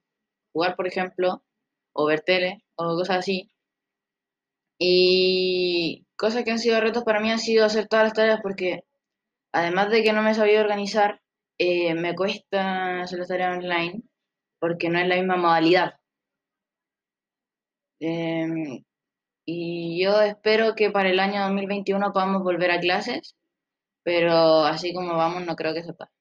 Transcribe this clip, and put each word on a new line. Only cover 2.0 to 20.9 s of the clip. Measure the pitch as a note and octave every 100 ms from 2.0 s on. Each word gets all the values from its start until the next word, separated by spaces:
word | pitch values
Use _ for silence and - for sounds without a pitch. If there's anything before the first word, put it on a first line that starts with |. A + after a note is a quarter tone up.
| D3+
ver | D#3
tele, | E3 F#3 F3+ G3+ _ -
o | E3+ E3+
cosas | F#3 F#3
así. | F3+ F#3 G#3 _ _ _ _ _ _ _ _ _ _ _ _ -
Y | F3+ F3+ F#3 F#3 F#3 F#3 F#3 F#3 F3+ F3 D#3+ - _ -
cosas | G#3+ A#3+
que | A3
han | A3+
sido | A#3 A3+
retos | A3 A#3
para | A3+ G#3+
mí | A3
han | A3+
sido | A3+ A3 G#3+
hacer | G#3+ G#3+
todas | A3 A3
las |
tareas, | A3 A3 G#3+
porque | G3 F#3+ F3+ F3 - _ _ _ _ _ _
además | D#3+ E3+ F3+ G3+
de | A3+
que | G#3+
no | G#3+
me | A3
he | A3
sabido | G#3 G#3+
organizar, | G#3+ G#3 G3+ A3 G#3 - _ _ _ -
eh, | F3+ F3 E3+ E3
me | E3+ F3
cuesta | G3 G#3+ _ G3 F#3+ F#3+ F#3 F3+
hacer | F3+ F3+
las | F3+
tareas | F3+ F3+ F3+
online, | F3+ E3+ E3+ G#3 - _ _ _ _ _
porque | E3+ E3+ E3+
no | E3+
es | F3+
la | F3+
misma | F#3 F3+
modalidad. | E3+ E3 E3 F3+ E3+ - _ _ _ _ _ _ _ _ _ _ _ _ _ _ _ _ _ _ _ -
Em, | D#3+ E3 E3 E3 D#3+ E3 D3+ A#2+ _ _ _ _ _ _ -
y | E3+ E3+ E3+ E3+ E3+
yo | F#3+ G#3
espero | G#3 G#3 G#3+ A3 A3+ G#3+
que |
para | G3+